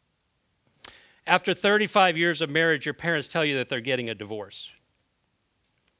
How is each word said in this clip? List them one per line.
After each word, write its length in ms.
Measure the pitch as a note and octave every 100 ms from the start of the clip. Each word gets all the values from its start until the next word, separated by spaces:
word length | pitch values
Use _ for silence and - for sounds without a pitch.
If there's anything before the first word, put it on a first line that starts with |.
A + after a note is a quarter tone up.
| _ _ _ _ _ _ _ _ - - - _
After 300 | - F3+ -
thirty-five 600 | F3+ G3+ G#3 G#3+ G#3 F#3 D#3+
years 240 | E3+ D#3
of 100 | D#3
marriage, 340 | D3+ E3 D3+
your 100 | D3+
parents 340 | C#3 E3 D#3+ C3
tell 160 | E3+
you 140 | D3+ C3+
that 100 | B2
they're 120 | B2+
getting 300 | A#2+ B2+ A#2
a 40 | G#2
divorce. 560 | G#2 G#2+ F#2+ - - - _ _ _ _ _ _ _ _ _ _ _